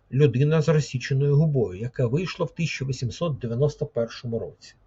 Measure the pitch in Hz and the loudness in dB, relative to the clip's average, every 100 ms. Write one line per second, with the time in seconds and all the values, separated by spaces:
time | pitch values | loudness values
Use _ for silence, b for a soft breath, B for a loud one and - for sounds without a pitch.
0 | - 135 147 120 147 160 151 156 147 127 | -4 2 4 4 2 2 4 2 2 -4
1 | - 135 143 143 160 135 95 90 120 - | -2 0 4 4 4 2 0 -2 -8 -2
2 | 120 147 185 - 165 - 165 - 135 131 | 0 0 -2 -4 -6 -4 -4 -4 -6 -4
3 | 120 - 170 117 113 117 147 - - 117 | -6 -4 -4 -4 -4 0 0 0 -6 -4
4 | 117 - 123 113 92 - - _ | -4 -6 -6 -6 -6 -14 -20 _